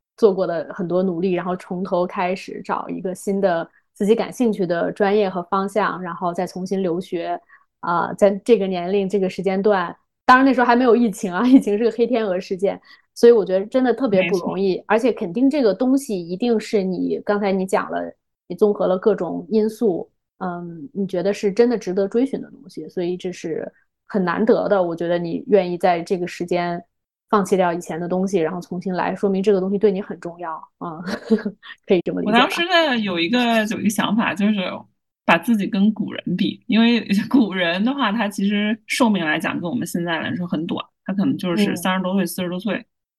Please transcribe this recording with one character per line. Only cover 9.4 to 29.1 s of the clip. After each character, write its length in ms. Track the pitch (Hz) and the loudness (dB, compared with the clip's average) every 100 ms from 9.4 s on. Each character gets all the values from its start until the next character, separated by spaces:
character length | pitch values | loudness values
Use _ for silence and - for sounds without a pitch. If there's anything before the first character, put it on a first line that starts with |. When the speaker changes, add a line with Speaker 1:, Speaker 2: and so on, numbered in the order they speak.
Speaker 1:
间 200 | 185 190 | -2 0
段， 340 | 202 196 175 - _ _ - | 2 2 0 -8 _ _ 4
当 120 | 254 | 6
然 80 | 269 | 6
那 80 | |
时 60 | 254 | 4
候 60 | 247 | 4
还 100 | 240 | 4
没 80 | |
有 120 | 254 226 | 6 4
疫 140 | 233 | 2
情 240 | 180 196 | -2 -4
啊， 120 | 175 247 | 0 6
<laughs> 20 | |
疫 120 | 262 | 6
情 160 | - 208 | 6 0
是 80 | |
个 80 | 226 | 0
黑 140 | 220 233 | 0 0
天 200 | 233 214 | 0 0
鹅 140 | 180 | -2
事 160 | 190 190 | -4 -2
件， 220 | 190 180 _ - _ - | -2 -2 _ -20 _ 4
所 120 | 240 | 8
以 20 | |
我 140 | 240 202 | 8 4
觉 120 | 185 | 0
得 80 | 214 | 0
真 160 | 254 | 0
的 100 | 254 | 2
特 140 | 233 247 | 0 2
别 140 | 190 180 | 2 2
不 80 | 185 | 0
容 200 | - 175 | -2 -2
易， 160 | 196 180 | 0 0
Speaker 2:
没 20 | |
错。 80 | - | 0
Speaker 1:
而 120 | 214 | 2
且 120 | 247 | 2
肯 200 | - 190 | 0 -4
定 180 | 175 269 | 2 2
这 120 | 294 | 4
个 100 | 226 | 2
东 240 | 190 254 269 | 2 2 2
西 220 | 277 196 | 0 -6
一 160 | 170 185 | -6 -4
定 240 | 240 226 | 0 0
是 240 | - 214 | 0 -2
你， 360 | 190 180 180 165 - | 0 -2 -2 -4 -2
刚 140 | 208 | -2
才 120 | 202 | 0
你 140 | 190 185 | 0 0
讲 240 | 196 - | -2 -2
了， 240 | 175 - - _ _ _ | -6 -8 -12 _ _ _
你 80 | 180 | 0
综 180 | 208 | 2
合 140 | 202 180 | 2 0
了 100 | 185 | 2
各 180 | 220 196 | 2 0
种 300 | 170 175 175 | -2 -6 -2
因 200 | 214 214 | 0 0
素， 400 | 220 233 165 - _ _ _ | 0 0 0 -6 _ _ _
嗯， 500 | 190 175 175 165 139 | -8 -8 -10 -14 -12
你 120 | 185 196 | -6 -4
觉 160 | 175 | -2
得 100 | 185 | -2
是 180 | 202 208 | 0 -2
真 180 | 190 240 | 2 2
的 80 | 226 | 2
值 160 | - | -2
得 140 | 185 196 | -2 0
追 180 | 233 269 | 0 0
寻 160 | - | -4
的 80 | - | -10
东 180 | - - | -18 -20
西， 180 | - 156 | -16 -10
所 140 | - | -6
以 120 | 175 180 | -4 -4
这 140 | 185 | -6
是 400 | 180 170 156 - _ _ _ _ | -8 -8 -6 -8 _ _ _ _
很 180 | 208 | -2
难 220 | 175 170 214 | 0 0 2
得 220 | 208 180 | 2 4
的， 140 | 202 | 2
我 120 | 175 165 | 0 -2
觉 120 | 170 | -2
得 100 | 175 | -2
你 260 | 175 170 - | -2 -6 2
愿 240 | 196 180 | 2 2
意 60 | 175 | 0
在 240 | 180 175 | 2 0
这 160 | 170 190 | -2 -4
个 100 | 175 | -4
时 180 | - 175 | -8 -4
间 360 | 175 175 175 - _ _ _ _ | -2 -2 -6 -10 _ _ _ _
放 140 | 214 | 0
弃 120 | 190 190 | 2 2
掉 140 | 180 | 2
以 60 | 170 | 0
前 200 | 170 165 | -6 -8
的 80 | 175 | -4
东 200 | 180 190 | -2 0
西， 100 | 190 | 0
然 140 | 156 | -2
后 60 | 180 | -4
重 200 | 175 180 | -8 -8
新 120 | 190 | -6
来， 220 | 180 - | -2 -2